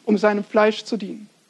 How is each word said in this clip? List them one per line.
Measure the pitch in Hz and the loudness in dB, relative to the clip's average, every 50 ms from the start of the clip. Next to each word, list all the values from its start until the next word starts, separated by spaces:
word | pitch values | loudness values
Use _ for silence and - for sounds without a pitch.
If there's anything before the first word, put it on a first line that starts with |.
| - | -2
um | - 214 | 0 0
seinem | 190 214 214 208 202 202 | 2 2 2 0 0 -2
Fleisch | - - 214 214 214 214 - - | -2 2 2 4 2 2 -2 -6
zu | - 240 | -8 -6
dienen. | 202 208 185 165 - - - _ _ _ | -6 -6 -8 -12 -14 -16 -20 _ _ _